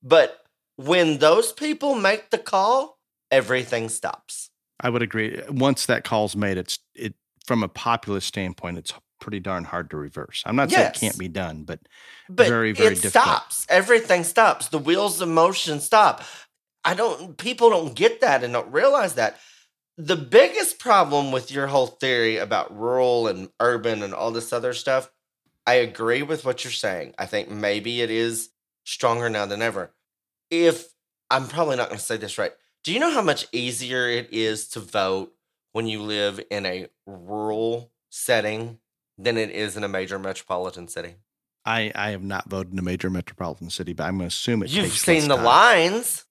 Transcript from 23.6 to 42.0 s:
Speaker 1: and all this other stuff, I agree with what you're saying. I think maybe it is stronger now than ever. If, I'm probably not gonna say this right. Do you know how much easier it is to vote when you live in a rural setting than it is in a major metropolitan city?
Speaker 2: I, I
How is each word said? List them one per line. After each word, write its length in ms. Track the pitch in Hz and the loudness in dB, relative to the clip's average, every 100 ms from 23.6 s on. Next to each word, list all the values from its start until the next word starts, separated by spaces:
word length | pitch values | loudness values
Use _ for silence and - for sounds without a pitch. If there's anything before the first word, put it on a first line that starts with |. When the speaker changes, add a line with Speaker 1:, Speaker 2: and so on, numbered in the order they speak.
| 120 120 113 107 | 0 2 0 -2
Speaker 1:
and 140 | 101 95 | -6 -4
all 160 | 113 | -4
this 200 | 113 117 | -4 -4
other 220 | 120 123 | -4 -4
stuff, 380 | 120 - 131 131 _ _ _ _ _ - | -6 0 -2 -2 _ _ _ _ _ 2
I 80 | 123 | 4
agree 480 | 117 - 113 123 | 2 -2 -2 0
with 200 | 147 156 | -2 -4
what 200 | 131 123 | -4 -4
you're 80 | 131 | -6
saying. 420 | 117 107 90 71 - | -6 -4 -6 -10 -10
I 80 | 98 | -6
think 240 | 104 - | -6 -6
maybe 500 | 104 104 104 110 120 | -4 -2 -2 -4 -4
it 80 | 117 | -2
is 400 | 113 117 113 - _ _ _ | 0 -2 -4 -10 _ _ _
stronger 460 | - - 123 117 117 | -12 -2 0 2 0
now 160 | 110 101 | -2 -4
than 160 | 101 | -2
ever. 300 | 113 101 87 _ _ _ _ _ _ | -2 -4 -10 _ _ _ _ _ _
If, 380 | 165 170 165 - _ _ _ _ | 2 4 2 -8 _ _ _ _
I'm 180 | 131 127 | -2 -2
probably 280 | 156 160 131 | -2 -2 0
not 140 | 117 | -4
gonna 100 | 107 | -6
say 180 | - 110 | -6 -6
this 220 | 101 - | -6 -6
right. 120 | 98 - _ _ | -6 -6 _ _
Do 80 | - | -6
you 80 | 208 | -2
know 120 | 330 | 0
how 100 | 285 | 2
much 240 | 190 143 - | 0 -2 -4
easier 560 | 113 123 117 123 127 123 | -6 -6 -6 -6 -2 -2
it 200 | 120 120 | -2 -4
is 340 | 110 110 110 - | -4 -2 -4 -8
to 100 | - | -12
vote 540 | 98 107 95 95 92 _ _ _ _ | -6 -2 0 -2 -6 _ _ _ _
when 140 | 110 113 | -6 -4
you 160 | 107 | -6
live 380 | 104 104 101 98 - | -6 -2 -2 -4 -8
in 160 | 104 98 | -6 -6
a 220 | 92 92 _ - | -8 -10 _ -20
rural 840 | 98 87 107 107 107 113 117 120 _ _ | -20 -10 -6 -4 -2 -2 -4 -10 _ _
setting 720 | - - 120 104 110 117 113 _ _ _ _ | -12 0 0 0 -4 -8 -12 _ _ _ _
than 180 | 107 113 | -2 -2
it 140 | 107 | -2
is 260 | 95 107 98 | -4 -6 -4
in 60 | |
a 40 | 101 | -6
major 300 | 95 95 98 | -4 -6 -8
metropolitan 720 | 95 95 - 90 90 90 85 | -8 -10 -6 -6 -6 -10 -14
city? 280 | - 85 87 _ _ _ _ | -12 -12 -18 _ _ _ _
Speaker 2:
I, 280 | - 113 107 | -4 -2 -2
I 160 | - | -4